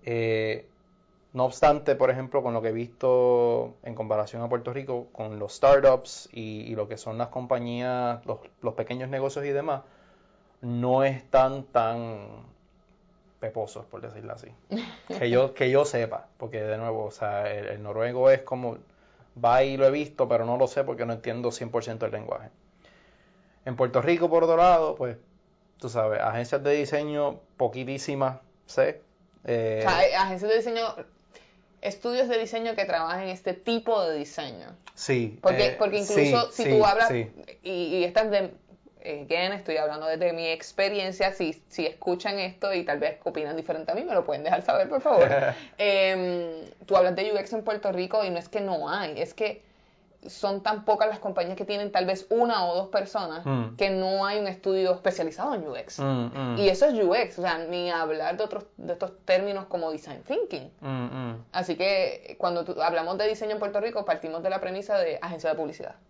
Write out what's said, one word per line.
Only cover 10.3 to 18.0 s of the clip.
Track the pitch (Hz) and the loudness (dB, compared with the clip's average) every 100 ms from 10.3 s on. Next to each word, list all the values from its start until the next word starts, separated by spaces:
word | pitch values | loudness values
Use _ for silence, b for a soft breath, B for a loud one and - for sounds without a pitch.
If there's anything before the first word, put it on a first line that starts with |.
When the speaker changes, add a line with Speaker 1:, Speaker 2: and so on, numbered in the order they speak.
| b b _ | b b _
Speaker 1:
no | 123 120 123 131 | -6 -2 2 4
están | 135 131 - 135 131 139 | 2 0 2 4 4 2
tan | 135 123 113 117 117 110 101 107 117 _ _ _ _ _ _ _ _ _ | -2 0 2 -2 -6 -10 -14 -18 -20 _ _ _ _ _ _ _ _ _
peposos, | 110 113 107 110 107 | -10 -6 -8 -10 -16
por | 107 | -14
decirlo | 92 104 107 | -14 -14 -14
así. | 117 - - _ | -14 -16 -20 _
Speaker 2:
<laughs> | 214 233 - - - | -8 -8 -14 -12 -4
Speaker 1:
Que | 120 | 2
yo, | 120 135 | 4 2
que | - 127 | 2 4
yo | 135 | 4
sepa, | 147 123 113 - - _ | 4 0 -2 -6 -12 _
porque | 127 110 | -10 -6
de | 107 107 | -4 -4
nuevo, | 113 110 | -4 -4
o | 107 | -6
sea, | - 107 101 104 | -6 -4 -2 -4
el, | 104 101 | -4 -8
el | 104 | -8
noruego | 104 107 | -8 -4